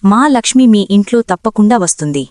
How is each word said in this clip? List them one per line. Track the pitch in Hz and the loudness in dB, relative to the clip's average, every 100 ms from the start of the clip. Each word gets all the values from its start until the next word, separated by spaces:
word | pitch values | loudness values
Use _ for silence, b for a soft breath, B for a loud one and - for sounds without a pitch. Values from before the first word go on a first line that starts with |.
| 196 | 0
మా | 208 285 262 | 0 2 0
లక్ష్మి | 226 254 254 | 0 2 2
మీ | 214 196 202 | 2 2 0
ఇంట్లో | 202 240 226 | 0 -2 -2
తప్పకుండా | 180 220 - 208 240 | -4 -4 0 0 2
వస్తుంది. | 175 - 151 143 131 | -2 -4 -6 -6 -8